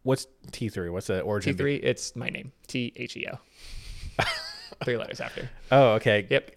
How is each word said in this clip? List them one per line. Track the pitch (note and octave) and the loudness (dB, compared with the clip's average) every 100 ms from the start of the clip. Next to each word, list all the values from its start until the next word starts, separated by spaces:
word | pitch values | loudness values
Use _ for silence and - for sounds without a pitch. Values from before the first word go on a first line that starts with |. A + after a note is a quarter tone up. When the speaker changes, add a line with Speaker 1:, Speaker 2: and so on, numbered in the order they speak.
Speaker 1:
what's | B2+ C3 - _ - | 0 0 0 _ -16
T | - A2 | -6 -6
three? | G2 F2 | -4 -4
What's | F2+ - | -4 -2
the | F#2+ | 0
origin? | F#2+ G#2 F#2+ | 0 0 0
Speaker 2:
T | F2+ | 0
three, | C#3+ C#3+ | 2 2
it's | - B2 - - | 0 0 -2 -8
my | B2 | -6
name, | - C3 - - | -6 -8 -16 -8
T | B2+ A#2+ - | -6 -6 -6
H | A#2+ - | -10 -8
E | - | -10
O. | - _ - - - - - - - | -10 _ -20 -14 -12 -12 -12 -10 -4
<laughs> | - - - - - - | -2 -2 -8 -14 -16 -8
Three | - A#2 | -4 -2
letters | - - | -4 -8
after. | - - B2+ - - | -10 -8 -10 -10 4
Speaker 1:
Oh, | C3+ C3 | 8 8
okay. | A2 A#2 G#2 F#2 | 8 6 4 4
Speaker 2:
Yep. | C#3 - | 0 0